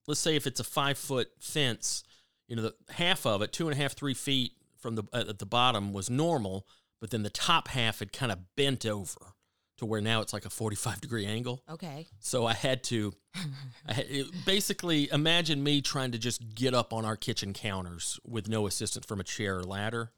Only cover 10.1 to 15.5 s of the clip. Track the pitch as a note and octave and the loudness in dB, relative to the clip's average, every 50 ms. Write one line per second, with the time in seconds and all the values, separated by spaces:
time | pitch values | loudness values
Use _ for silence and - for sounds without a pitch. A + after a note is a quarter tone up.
10.1 | A2+ A2 G#2 - - G2+ - - - - A2+ G#2+ G#2 - - A#2+ F2+ - - - | 2 2 2 0 -4 -6 -8 -8 -6 -2 -2 -2 0 0 -2 -4 -4 -4 -6 -4
11.1 | A#2+ A2 G2 G2+ G#2+ A2+ B2 B2 B2 B2+ - - D#3+ E3 F#3+ D#3+ C3+ D3+ E3 - | -4 -2 -2 -2 -2 -2 -2 -4 -6 -6 -10 -14 -14 -12 -12 -12 -12 -12 -14 -16
12.1 | - - - - - B2 A#2 A2+ A2+ - - C3+ C3 B2 - - B2 A2+ G#2+ G2+ | -18 -10 -6 0 2 2 4 4 2 4 4 2 2 2 0 0 0 0 0 0
13.1 | G2 - _ _ - F#3 F3+ D3 C3+ C3+ C#3 B2+ A#2+ - - - A2 - - - | -4 -8 _ _ -10 -6 -6 -6 -6 -8 -10 -14 -14 -14 -8 -4 -4 -2 -2 -2
14.1 | C#3+ C#3 C3+ - F3+ F3+ B2+ F#3+ F#3+ G#3 G3 - G3 - - F3 E3 D3 C#3+ - | -2 -4 -4 -4 -6 -2 0 2 2 4 2 0 -2 -2 2 2 4 4 4 4
15.1 | D#3 C#3+ D3+ D#3+ E3+ F3 E3+ D#3 | 2 2 4 4 4 4 4 2